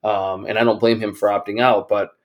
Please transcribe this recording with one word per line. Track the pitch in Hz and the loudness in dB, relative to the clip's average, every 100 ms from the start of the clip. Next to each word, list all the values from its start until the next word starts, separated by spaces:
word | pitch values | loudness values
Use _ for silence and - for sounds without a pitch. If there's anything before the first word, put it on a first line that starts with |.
um, | 107 101 95 95 98 | -2 -2 -4 -6 -6
and | 104 | 0
I | |
don't | 117 107 | 2 2
blame | 117 113 | 2 0
him | 107 | -2
for | 98 104 | -2 0
opting | 101 101 104 | 0 -2 0
out, | 123 110 - | 2 2 0
but | 104 98 _ | -2 -2 _